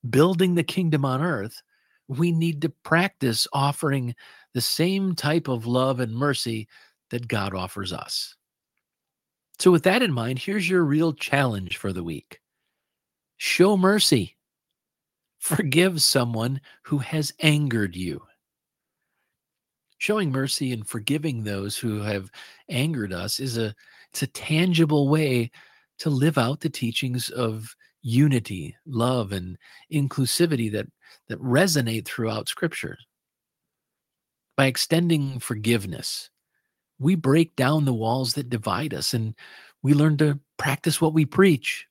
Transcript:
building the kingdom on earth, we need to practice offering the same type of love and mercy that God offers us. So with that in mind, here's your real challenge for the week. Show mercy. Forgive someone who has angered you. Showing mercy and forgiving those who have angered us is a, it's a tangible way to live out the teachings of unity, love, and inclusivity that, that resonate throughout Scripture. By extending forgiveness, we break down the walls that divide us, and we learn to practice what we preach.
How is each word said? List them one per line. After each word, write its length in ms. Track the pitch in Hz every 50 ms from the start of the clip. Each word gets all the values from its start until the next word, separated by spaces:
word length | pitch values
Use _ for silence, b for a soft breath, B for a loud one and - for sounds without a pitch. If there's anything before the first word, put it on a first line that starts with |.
| -
building 460 | 120 113 131 156 180 190 165 190 185 175
the 100 | 170 160
kingdom 420 | - - 190 180 165 151 143 139
on 180 | 135 127 131 160
earth, 400 | 180 151 107 98 110 - - _ _ _ _ _ _ _ _ _ -
we 220 | 131 131 170 175
need 300 | 165 160 165 170 160 143
to 80 | 160 160
practice 800 | - _ _ - 160 170 180 190 _ _ 135 123 113 - - - -
offering 600 | 139 139 139 139 - - 147 139 135 123 120 120 B B B B B B B _
the 80 | 127
same 540 | 117 - - - 160 180 190 196 196 190 175
type 320 | - - 147 156 170 165
of 180 | 139 127 113 110
love 340 | 120 123 127 131 135 135 123
and 140 | 127 113 113
mercy 540 | 120 139 147 131 - - 120 113 110 107 b b b b b b b _ _
that 180 | - 117 120
God 280 | 110 117 107 98 98 92
offers 380 | 92 92 92 - 101 95 87 85
us. 420 | - - - - - - - - _ _ _ _ _ _ _ _ _ _ _ _ _ _ _ _ _ _ _ _ _ _ _ -
So 140 | - - 185
with 120 | 180 160 -
that 180 | 190 190 240
in 100 | 254 196
mind, 280 | 139 120 113 120 131 131
here's 300 | - 196 196 214 175 170
your 140 | 190 180 170
real 300 | 139 143 156 165 165 139
challenge 640 | - - - - 143 139 123 107 98 92 87 -
for 160 | - - 98 90
the 100 | 92 85
week. 380 | 85 80 65 _ _ - _ _ _ _ _ _ _ _ _ _ _ _ _ _ _ _ _ _ _ _
Show 400 | _ - - - - 180 196 208
mercy. 580 | 190 185 190 208 208 - - 151 117 90 - _ _ _ _ _ _ _ _ _ _ _ _ _ _ _ _ _ _ _ _ _ _
Forgive 640 | - - 160 143 196 143 127 165 180 190 175 156
someone 580 | - - - 143 120 120 113 110 113 123 135 135 b b b b b
who 140 | - 151
has 340 | 143 127 - - 156 147 - - -
angered 560 | 165 156 147 147 147 139 117 113 104 92 85
you. 260 | 92 92 87 73 71 - _ _ _ _ _ _ _ _ _ _ _ _ _ _ _ _ _ _ _ _ _ _ _ _ _ _ _ _ _ _ _ _ _ _
Showing 320 | _ - - 214 214 190 147
mercy 440 | 127 131 135 135 - - 143 127 123
and 120 | 110 101
forgiving 580 | - - 113 107 - 143 156 147 160 131 113 107
those 340 | 104 101 98 98 104 -
who 240 | - - 117 107 104
have 280 | 104 107 104 98 95 101 B B B B B B B
angered 460 | - 165 127 139 160 160 123 104 95 92
us 260 | 87 98 104 - -
is 180 | 135 131 117
a, 160 | 117 113 107 110 b b b b b b b
it's 120 | - - 143
a 40 |
tangible 800 | - _ - - - 156 156 175 185 175 160 165 147 151 147 143
way 440 | 139 151 156 156 135 127 123 117 127 b b b b b b b b _ -
to 100 | - 156
live 280 | 143 127 143 165 147
out 220 | 139 117 120 147 -
the 100 | - -
teachings 600 | - - 120 117 117 - 135 127 123 127 117 -
of 440 | - 127 120 113 110 110 110 - - b b b b _
unity, 720 | - 120 113 127 147 151 135 120 107 - 104 90 76 80 - _ _
love, 460 | 160 135 110 117 123 127 123 110 98
and 260 | 101 95 90 92 90 B B B B B B B
inclusivity 800 | 156 147 139 135 - - 131 117 - - 175 165 151 120 117 107
that, 160 | 104 104 - - _ b b b b b b _
that 120 | 110 -
resonate 640 | 131 127 123 143 190 196 156 147 123 113 113 110 -
throughout 440 | - - - 117 110 110 107 110 -
Scripture. 480 | - - - 165 - - - - - - - _ _ _ _ _ _ _ _ _ _ _ _ _ _ _ _ _ _ _ _ _ _ _ _ _ _ _ _ _ _
By 80 | - 139
extending 760 | 135 127 - - - 160 165 175 170 165 151 139 135 131 123
forgiveness, 880 | - - 117 104 107 113 120 110 98 92 82 - - - - - - - _ _ _ _ _ _ _ _ _ _ _ _ _ _
we 160 | 131 160 190
break 400 | 170 - 135 139 165 165 - _
down 300 | - 131 131 151 156 147
the 80 | 135 123
walls 400 | 110 110 113 123 131 131 123 -
that 160 | 147 131 123
divide 440 | 123 107 - - 92 104 156 151 -
us, 200 | 69 - - -
and 200 | 117 110 110 113 B B B B B B B B B
we 120 | - 135 143
learn 240 | 143 151 156 151
to 220 | 143 156 151 143 143 _ _ _
practice 440 | - - - 139 - - 170 151 -
what 120 | 165 160 156
we 120 | 160 151
preach. 600 | - - - 190 190 156 127 - - - - - _